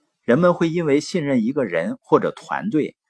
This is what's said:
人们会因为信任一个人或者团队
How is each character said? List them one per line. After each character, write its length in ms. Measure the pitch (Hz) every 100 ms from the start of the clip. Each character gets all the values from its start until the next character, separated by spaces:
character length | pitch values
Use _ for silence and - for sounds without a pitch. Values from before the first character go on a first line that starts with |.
| _ _
人 160 | - 135
们 160 | 175
会 160 | 170 170
因 160 | 170 156
为 140 | 143
信 260 | - 180 143
任 180 | 127
一 80 | 110
个 140 | 143 107
人 320 | 82 98 -
或 200 | - 143
者 100 | 85
团 400 | - - 69 95
队 260 | 147 107 -